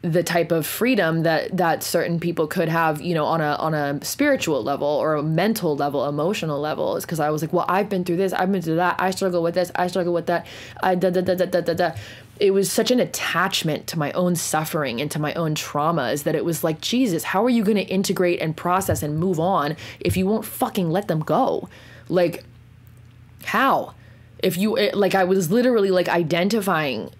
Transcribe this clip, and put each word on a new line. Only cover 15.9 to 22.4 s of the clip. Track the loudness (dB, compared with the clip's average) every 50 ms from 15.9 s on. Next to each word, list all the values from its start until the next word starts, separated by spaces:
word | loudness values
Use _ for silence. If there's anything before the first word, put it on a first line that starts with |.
| 0 0 0 0 -2 -2 0
that | 0 0
it | 0 0
was | -2 -2 0 -2
like, | -2 -2 -2
"Jesus, | -4 -2 0 2 2 2 0 -2 -2
how | 0 0 2 2
are | 4
you | 2 2 2
gonna | 2 2 2
integrate | 0 0 -2 -2 0 0 0 2 2 2 2 0
and | -2 -4 -4
process | -4 0 0 0 2 2 0 -2 -2 -2
and | -4 -2
move | 0 0 0 0 0
on | 2 2 2 2 0 0 -4 -6 -10 -16 -16 -6
if | -4 -2 0
you | 2 2
won't | 2 0 0 -2
fucking | -6 -4 -4 -4 -2 0 -2 0 2
let | 0 0 0
them | 0 -2 -2
go? | 0 0 2 2 2 2 0 -4 -6 -10 -16 -20 -20 -20 -20 -20 -8 -2
Like, | 2 2 2 2 0 -6